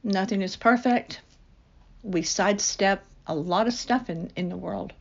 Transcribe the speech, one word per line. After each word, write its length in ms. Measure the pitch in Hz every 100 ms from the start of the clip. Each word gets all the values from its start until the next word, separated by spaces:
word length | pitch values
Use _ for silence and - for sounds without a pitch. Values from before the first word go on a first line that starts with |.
Nothing 380 | 214 196 196 202
is 140 | 185 -
perfect. 640 | 226 240 247 240 - - - - - - _ - - -
We 180 | 220 175
sidestep 840 | 170 - 190 202 - - 196 196 - - -
a 80 | 156
lot 320 | 170 175 226
of 60 |
stuff 360 | 240 - 247 247
in, 220 | 165 175 -
in 140 | 180
the 80 | 180
world. 360 | 175 98 - -